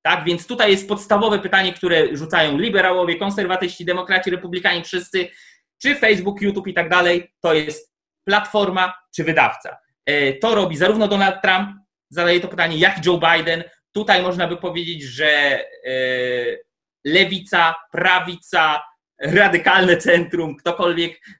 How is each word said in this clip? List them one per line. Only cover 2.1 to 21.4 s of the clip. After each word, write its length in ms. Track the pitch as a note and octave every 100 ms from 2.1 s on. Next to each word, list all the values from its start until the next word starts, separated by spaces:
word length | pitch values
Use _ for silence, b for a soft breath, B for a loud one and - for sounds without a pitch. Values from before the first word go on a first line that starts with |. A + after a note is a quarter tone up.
| C#3+
rzucają 400 | D#3+ F3 D#3 C#3+
liberałowie, 580 | A3+ F#3+ F#3 F3+ F3 E3+
konserwatyści, 720 | G3+ G3+ F#3 F#3 F3+ - F3
demokraci, 460 | F#3 F3+ F#3 F#3
republikanie, 520 | F3+ F3+ F3+ F#3 F3
wszyscy, 440 | E3 F#3 F3 F#3+ F3+ b b b _ _
czy 140 | C4 C#4+
Facebook, 460 | A3 G#3 F#3 G3+
YouTube 260 | G3+ G3 F#3+
i 60 |
tak 160 | F#3 E3
dalej, 440 | F3+ F3 F3 F3 _
to 120 | E3+
jest 400 | D#3 D3+ D3+ - _ _ _ -
platforma, 680 | G3+ - G#3+ G3 F#3 F#3 - _ -
czy 80 |
wydawca. 540 | D#3+ D3+ A#2 - - - _ _ -
E, 280 | D3 C#3
to 220 | C3+ A3+ G#3+
robi 220 | F3 D3+
zarówno 300 | F#3 A3 G#3
Donald 340 | G3+ F#3+ F#3+
Trump, 280 | - F#3 G3+ - _ _ _
zadaje 300 | D#3 F3 F3+
to 80 | F#3
pytanie, 300 | F3+ E3 D#3
jak 200 | F#3 F3+
i 40 | D#3+
Joe 140 | F3
Biden. 440 | E3 E3 D#3+ E3 E3+ b _
Tutaj 300 | G#3 G#3+ F#3
można 260 | F3+ F3+ E3
by 100 | F3
powiedzieć, 460 | F3+ E3 E3+ D#3+
że, 240 | C#3 B2 D3+
e, 600 | D3 C#3+ C3 - - B2+ C3 B2+ B2+ B2 B2 A#2+ - - _ _ _ C#3+
lewica, 720 | E3+ F#3 F#3 - F3+ E3 E3 -
prawica, 920 | E3+ F#3 F3+ E3 F3 - F3+ D#3 D3 - _ _ _
radykalne 760 | C#3+ F3+ G3 - G3 F#3+ F#3 E3+
centrum, 580 | - F3 E3+ E3+ D#3+ C#3
ktokolwiek, 680 | F3 F3 F3 E3+ E3 - B B